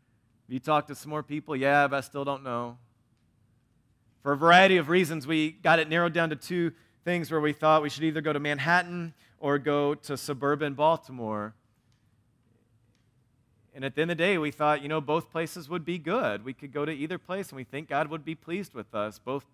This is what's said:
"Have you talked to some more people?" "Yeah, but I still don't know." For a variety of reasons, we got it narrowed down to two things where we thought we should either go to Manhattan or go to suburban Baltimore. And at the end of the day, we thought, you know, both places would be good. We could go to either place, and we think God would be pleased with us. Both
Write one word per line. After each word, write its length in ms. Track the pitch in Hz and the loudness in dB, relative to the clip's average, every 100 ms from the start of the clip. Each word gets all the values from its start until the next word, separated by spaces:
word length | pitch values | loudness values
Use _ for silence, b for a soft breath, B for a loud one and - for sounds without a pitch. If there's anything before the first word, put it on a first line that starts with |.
| _ _ _ _ - | _ _ _ _ -10
"Have 80 | |
you 60 | 127 | -6
talked 280 | 151 151 147 | 0 0 0
to 80 | 139 | -10
some 140 | 147 | -8
more 140 | 151 | -8
people?" 320 | 143 151 151 139 | -6 -8 -6 -2
"Yeah, 320 | 139 143 143 | 2 4 4
but 100 | 139 | 0
I 40 | |
still 220 | 135 143 | -4 -6
don't 200 | 139 139 | -6 -6
know." 340 | 135 120 120 120 _ _ _ _ _ _ _ _ _ _ _ _ _ _ | -6 -6 -6 -12 _ _ _ _ _ _ _ _ _ _ _ _ _ _
For 100 | 139 | -2
a 60 | 143 | 4
variety 400 | 165 175 190 185 | 8 10 10 6
of 120 | 147 | 4
reasons, 360 | 175 165 160 135 | 2 2 -2 -2
we 260 | 160 156 | 0 -2
got 280 | 160 165 165 | 0 4 4
it 100 | 156 | 4
narrowed 240 | 165 170 | 0 0
down 160 | 165 165 | 0 -2
to 80 | 151 | -4
two 340 | - 180 170 - b b | -4 -2 -2 -4 b b
things 280 | 170 175 165 | -4 -4 -2
where 100 | 160 | 0
we 100 | 151 | 0
thought 300 | 147 156 156 | 2 4 4
we 80 | 147 | 4
should 140 | 131 | -2
either 180 | 160 156 | -2 -2
go 100 | 156 | -2
to 80 | 147 | -2
Manhattan 760 | 147 147 143 175 175 175 170 - b b | -2 -2 2 2 0 -6 -10 -12 b b
or 180 | 143 143 | -2 0
go 380 | 139 147 143 147 | 0 0 0 -2
to 200 | - 135 | -6 -8
suburban 600 | - 139 139 147 147 139 | -6 -4 -2 0 -2 0
Baltimore. 800 | 151 160 - 131 113 107 107 107 _ _ _ _ _ _ _ _ _ _ _ _ _ _ _ _ _ _ _ _ _ | 2 2 -4 -10 -6 -6 -8 -12 _ _ _ _ _ _ _ _ _ _ _ _ _ _ _ _ _ _ _ _ _
And 120 | 135 135 | -8 -6
at 80 | |
the 80 | 143 | -2
end 80 | 165 | -2
of 80 | 165 | 2
the 60 | |
day, 160 | 180 185 | 2 2
we 100 | 151 | 0
thought, 320 | - 151 151 | 0 2 2
you 60 | 143 | 0
know, 120 | 156 | -4
both 300 | 147 160 - | 0 -2 -2
places 400 | 165 165 185 143 | -6 -6 -8 -8
would 160 | 175 156 | -8 -6
be 140 | 175 | -6
good. 440 | 151 220 156 104 | -2 -2 0 -2
We 100 | 113 | -8
could 180 | 131 143 | -12 -10
go 120 | 139 | -6
to 80 | 147 | -4
either 280 | 147 156 180 | -4 -6 -8
place, 300 | - 190 190 | -8 -8 -8
and 80 | 135 | -12
we 60 | |
think 260 | 127 135 160 | -12 -10 -4
God 200 | 143 151 | -2 -2
would 160 | 160 147 | -6 -10
be 80 | |
pleased 400 | 160 - 180 196 | -12 -8 -8 -8
with 220 | 123 101 110 | -12 -8 -4
us. 240 | 107 104 | -4 -6
Both 260 | - 139 - | -8 -8 -8